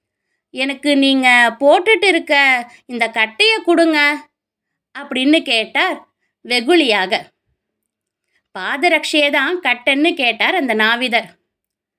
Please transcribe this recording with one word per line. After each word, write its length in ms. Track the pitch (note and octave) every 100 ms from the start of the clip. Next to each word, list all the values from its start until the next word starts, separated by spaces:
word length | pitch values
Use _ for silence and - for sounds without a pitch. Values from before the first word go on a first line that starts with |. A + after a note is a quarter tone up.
| _ _ _ _ _
"எனக்கு 480 | B3+ C4+ C4+ C#4+ C#4
நீங்க 580 | C4+ C4+ B3+ A#3+ A#3 A3+
போட்டுட்டு 460 | C#4 F4+ F#4+ A4 G4
இருக்க 600 | E4 - C#4+ C#4 B3+ A#3+ - -
இந்த 220 | A#3+ A3+
கட்டைய 540 | A3+ A3 A3 G#4+ A4 E4+
கொடுங்க" 600 | E4+ E4 D#4 D4 D4 - _ _ _ _ _ _ C4
அப்படின்னு 420 | C#4+ B3+ C4+ D#4+
கேட்டார் 640 | D#4+ A#3 A3 C4+ F4+ D#4 - _ _ _
வெகுளியாக. 800 | - A#3+ A#3 F4+ B3+ G#3 F#3 G#3 - _ _ _ _ _ _ _ _ _ _ _ _ G3
பாதரக்ஷையை 720 | F#3+ C4+ E4+ D#4+ D4+ D#4 D4
தான் 280 | C#4+ C#4 F4+
கட்டன்னு 520 | C#4+ A#3+ - C#4 D#4+
கேட்டார் 420 | E4+ A#3+ A3 A3 F#4
அந்த 200 | C4+ G#3+
நாவிதர். 500 | A3 A#3+ B3+ A3+ - _ _ _ _ _ _